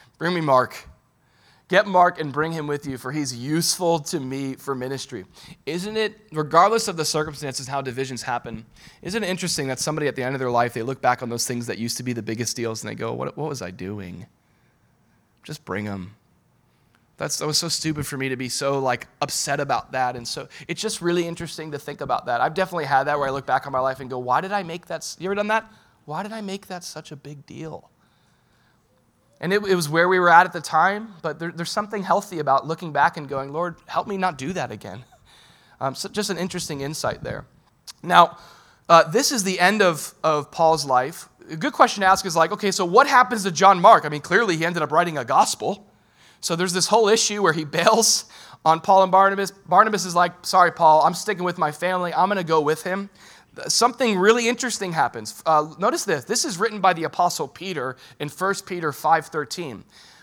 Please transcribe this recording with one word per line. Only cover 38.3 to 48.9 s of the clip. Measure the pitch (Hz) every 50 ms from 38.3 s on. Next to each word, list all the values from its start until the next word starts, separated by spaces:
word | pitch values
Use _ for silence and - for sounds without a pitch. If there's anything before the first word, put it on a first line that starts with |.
| - - - - - - _ _ _ _ _ -
uh, | 170 165 160
this | 160 160 247 277 -
is | 285 226
the | 180 190 185 165
end | 180 190 214 214
of, | 196 180 160 147 - - - _
of | - 160 151 151 - -
Paul's | - - 165 160 160 147 139
life. | 139 127 127 127 151 165 - - - _ _ - -
A | 160
good | 156 190 302
question | - - 269 - - 208
to | 196
ask | 185 190 180 -
is | 190 156
like, | 165 160 165
"Okay, | 208 196 208 196
so | 180 - 185
what | 175 180 247 277
happens | 285 277 254 254 254 240 214 185
to | 196
John | 160 143 190 196 190 175
Mark?" | 180 220 214 160 156
I | 147
mean, | 151 147
clearly | - - 175 226 240 196 165 156
he | 165
ended | 175 170 165
up | 151 135
writing | 151 165 175 175 156
a | 143 123
gospel. | 131 131 170 220 - - - - 143 202 - - _ _ _ _ _ _ _ _ _ _ _
So | - - 170
there's | 165 185 185 175
this | 185 160
whole | - 208 233 220 202
issue | 220 226 - - 208 208
where | 190 170 151
he | 156 156
<laughs> | 143 - 170
bails | - 226 226 226 214 - - - - - - - - - - - -
on | 160 160 160
Paul | - 202